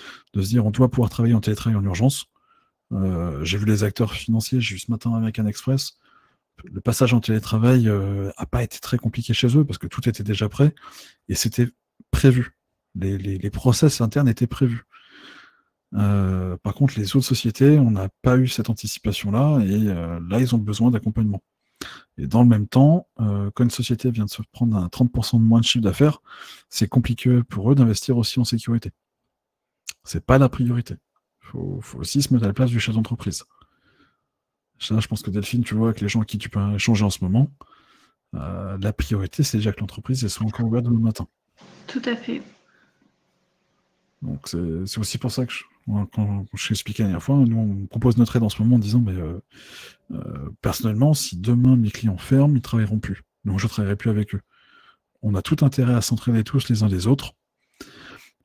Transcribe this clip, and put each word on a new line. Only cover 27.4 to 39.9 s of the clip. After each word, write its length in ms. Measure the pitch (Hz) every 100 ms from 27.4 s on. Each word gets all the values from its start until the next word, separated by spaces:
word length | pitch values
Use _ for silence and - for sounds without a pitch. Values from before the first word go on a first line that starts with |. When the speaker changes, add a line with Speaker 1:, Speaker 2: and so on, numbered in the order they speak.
Speaker 1:
pour 280 | 117 101 110
eux 40 | 139
d'investir 420 | 117 101 - 120
aussi 220 | 110 127
en 60 | 117
sécurité. 460 | 117 - 117 98 - _ _ _ _ _ _ _ _ - -
C'est 200 | - -
pas 140 | - 135
la 100 | 131
priorité. 480 | - 120 120 - - _ _ _ _
Faut, 380 | - - 90 92
faut 180 | - -
aussi 220 | - 143
se 120 | 139
mettre 120 | 127 101
à 20 |
la 60 |
place 160 | 104 127
du 100 | 117
chef 160 | 113 110
d'entreprise. 480 | 110 120 101 - - _ _ _ _ _ _ _ _ _ _ _ _ -
Ça, 200 | - 110
je 80 | -
pense 140 | 110
que 80 | 107
Delphine, 340 | 101 101 123
tu 120 | 117 110
vois, 140 | 113
avec 120 | 107
les 80 | 101
gens 100 | 113
avec 100 | 107
qui 80 | 104
tu 120 | -
peux 100 | 104 101
échanger 320 | 104 - 104 101
en 40 |
ce 140 | -
moment, 260 | 92 113 143 - - _ _ _ _ _ _
euh, 440 | 87 73 90 95 98
la 100 | 104
priorité, 520 | - - 101 92 -
c'est 140 | 143 107
déjà 140 | 104
que 80 | -
l'entreprise, 440 | 101